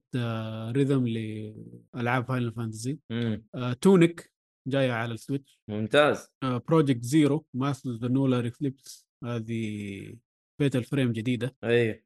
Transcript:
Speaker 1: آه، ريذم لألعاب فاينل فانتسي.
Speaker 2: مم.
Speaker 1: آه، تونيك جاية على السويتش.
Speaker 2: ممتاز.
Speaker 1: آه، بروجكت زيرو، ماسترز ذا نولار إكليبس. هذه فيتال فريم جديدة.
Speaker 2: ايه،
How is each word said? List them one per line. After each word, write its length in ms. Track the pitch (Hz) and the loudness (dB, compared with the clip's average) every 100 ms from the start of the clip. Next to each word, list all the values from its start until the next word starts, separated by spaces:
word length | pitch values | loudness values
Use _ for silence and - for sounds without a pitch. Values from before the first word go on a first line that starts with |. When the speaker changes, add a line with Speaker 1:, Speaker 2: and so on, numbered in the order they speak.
| _ 131 | _ -4
Speaker 1:
آه، 540 | 120 113 110 110 113 | -2 -4 -6 -8 -4
ريذم 340 | 131 139 139 120 | 0 2 2 2
لألعاب 1200 | 113 110 107 107 110 113 120 - 160 120 127 | -2 -4 -8 -10 -14 -18 -20 -14 -6 0 0
فاينل 280 | 123 127 120 | 0 -2 -2
فانتسي. 460 | 110 113 110 120 151 - | -4 -6 -6 -6 -8 -6
Speaker 2:
مم. 340 | 113 117 107 - | -4 -2 -4 -6
Speaker 1:
آه، 180 | - 123 | -6 -4
تونيك 600 | 123 190 190 165 170 - _ _ _ - | 2 6 8 6 2 -18 _ _ _ -4
جاية 240 | 139 131 | 0 2
على 220 | 117 117 | 0 -4
السويتش. 460 | 113 - 139 139 _ - | -6 -6 -6 -8 _ -8
Speaker 2:
ممتاز. 640 | 104 107 139 147 101 - _ | -4 2 4 4 2 -4 _
Speaker 1:
آه، 160 | 131 123 - | -4 -4 2
بروجكت 340 | 160 143 120 | 4 4 2
زيرو، 440 | 120 156 143 151 - 123 | 2 4 4 2 -4 -4
ماسترز 420 | 139 135 131 113 | -4 -4 -6 -6
ذا 60 | 120 | -2
نولار 380 | 131 135 123 120 | 2 2 2 0
إكليبس. 600 | 123 143 131 - - _ _ | -4 -6 -6 -14 -20 _ _
هذه 920 | 120 120 110 113 110 104 101 98 104 113 _ _ _ - | -6 -6 -4 -4 -4 -6 -8 -10 -12 -16 _ _ _ -2
فيتال 240 | 143 135 | 0 0
فريم 280 | 117 139 127 | -2 0 0
جديدة. 440 | 113 117 123 120 - | 0 -2 -2 -4 -4
Speaker 2:
ايه، 400 | 110 120 117 107 | 2 4 4 0